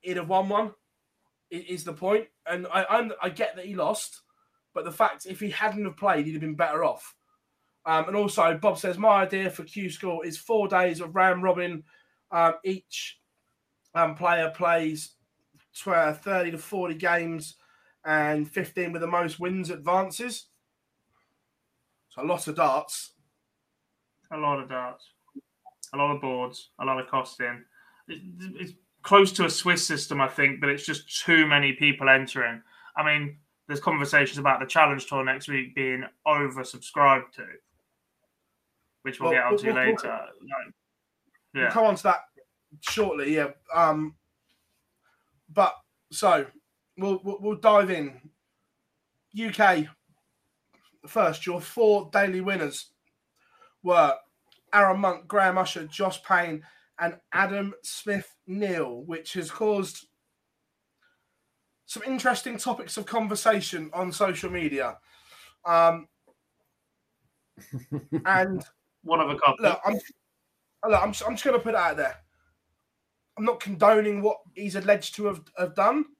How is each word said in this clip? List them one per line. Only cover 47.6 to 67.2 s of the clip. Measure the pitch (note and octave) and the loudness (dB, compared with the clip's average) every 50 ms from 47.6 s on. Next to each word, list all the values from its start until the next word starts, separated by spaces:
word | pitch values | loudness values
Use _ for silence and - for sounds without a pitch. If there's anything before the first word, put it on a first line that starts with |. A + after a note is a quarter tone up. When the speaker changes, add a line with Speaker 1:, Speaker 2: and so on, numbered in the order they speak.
| - A3 G#3 G#3 G3+ F#3 | 4 6 6 6 4 4
Speaker 1:
in. | F#3 D#3+ D3 C#3 C3 B2 _ - _ _ _ _ _ _ _ _ _ _ _ _ _ _ _ _ _ _ _ _ _ | 0 -4 -4 -8 -10 -14 _ -20 _ _ _ _ _ _ _ _ _ _ _ _ _ _ _ _ _ _ _ _ _
U | G3+ A3+ A3 | -8 -8 -6
K | F#3 - G#3+ G3 F#3 D#3+ D#3 D3+ - _ _ _ _ _ _ _ _ _ _ _ _ _ _ _ _ _ _ _ _ _ _ | 2 4 6 6 6 4 0 -4 -8 _ _ _ _ _ _ _ _ _ _ _ _ _ _ _ _ _ _ _ _ _ _
first, | D#3 - A#3 G3+ D3 D#3 - - | -6 0 2 2 2 2 -2 -6
your | F#3 F3 F3 | -6 -6 -6
four | - - - A#3 A#3 G#3+ G#3 G3+ G3 - - | -6 -10 -2 2 4 6 6 4 2 0 0
daily | G3+ G3+ G3 F#3 F#3 | 0 0 2 0 -2
winners | F#3 G3 G3 F#3 D#3+ C#3+ - - - _ _ _ _ _ _ _ _ _ _ _ _ _ _ _ _ _ _ _ _ | -2 -2 -2 -2 -2 -4 -6 -10 -16 _ _ _ _ _ _ _ _ _ _ _ _ _ _ _ _ _ _ _ _
were | F3+ F3+ F3 D#3 C#3+ C3+ - - _ _ _ _ _ _ _ _ _ - | 2 6 6 6 6 4 0 -6 _ _ _ _ _ _ _ _ _ 4
Aaron | G3+ G3+ F#3+ F#3 F#3+ | 6 6 6 4 2
Monk, | G3+ F#3+ F3+ F3 - | 2 0 0 -2 -8
Graham | - G#3 G#3 G3 F#3 F3+ F#3 | -2 0 2 4 4 4 2
Usher, | F#3 F3+ - E3+ D#3+ | -2 -2 -4 -10 -10
Josh | D#3 - - G3 F#3+ F#3 - - | -12 -6 -4 -4 -4 -4 -6 -2
Payne, | - F#3+ F3 E3+ E3+ D#3+ D#3 D#3 - _ _ _ _ _ - | 0 2 2 2 0 -6 -10 -12 -16 _ _ _ _ _ -6
and | E3+ E3+ F3 - _ _ - | -6 -6 -6 -8 _ _ 0
Adam | F3+ G3 F#3 G3 G3+ G3 G3 G3+ - _ | 0 0 0 0 -4 -4 -6 -8 -12 _
Smith | - - - - G#3+ G3+ G3 - - _ _ _ | -14 -14 -12 -6 -4 -4 -4 -6 -10 _ _ _
Neal, | - F#3 G3+ G#3 G3 F3+ E3+ D3 B2+ A#2+ A#2+ C3+ | -10 -6 -4 -2 -2 -2 -2 -4 -6 -6 -12 -10
which | E3+ E3 E3 E3 - - | -10 -10 -10 -10 -10 -8
has | F#3 E3+ D3+ | -8 -8 -8
caused | - - A3 G#3+ G#3 G3+ F#3+ - - - - _ _ _ _ _ _ _ _ _ _ _ _ _ _ _ _ _ _ _ _ _ _ _ _ _ _ _ _ _ _ _ _ _ _ _ _ | -6 -4 -2 0 0 0 -2 -6 -10 -16 -20 _ _ _ _ _ _ _ _ _ _ _ _ _ _ _ _ _ _ _ _ _ _ _ _ _ _ _ _ _ _ _ _ _ _ _ _
some | _ - A3+ G#3+ | _ -14 -12 -8
interesting | C4 C4 B3 - B3+ B3 - - C4 A#3 | -6 -6 -2 0 0 0 0 -4 -8 -10
topics | G#3 - B3 A3 - A3 - - | -8 -6 -6 -6 -6 -6 -10 -10
of | - G#3 | -10 -10
conversation | - A3 A#3 A3 G#3 G#3+ G3+ - A3+ A3 G3+ D#3+ - - E3+ D#3 D#3 - | -4 -2 -2 -2 -2 -4 0 4 4 4 4 2 -4 -8 -8 -10 -8 -6
on | F3 F#3 F3+ E3 | -6 -6 -6 -2
social | - G#3 F#3+ F3+ D3+ - F3+ | 0 0 0 0 -4 -6 -6
media. | F3+ F3+ E3 D3+ C#3 C3+ C3 A#2+ A2+ - _ _ _ _ _ _ - - - - _ _ _ | -6 -4 -4 -4 -2 -2 -4 -4 -6 -10 _ _ _ _ _ _ -20 -20 -20 -20 _ _ _
Um, | F3 E3+ E3 E3+ E3 E3 E3+ D3+ _ _ _ _ _ _ _ _ _ _ _ _ _ _ _ _ _ _ _ _ _ _ _ | 2 4 6 6 6 4 2 -6 _ _ _ _ _ _ _ _ _ _ _ _ _ _ _ _ _ _ _ _ _ _ _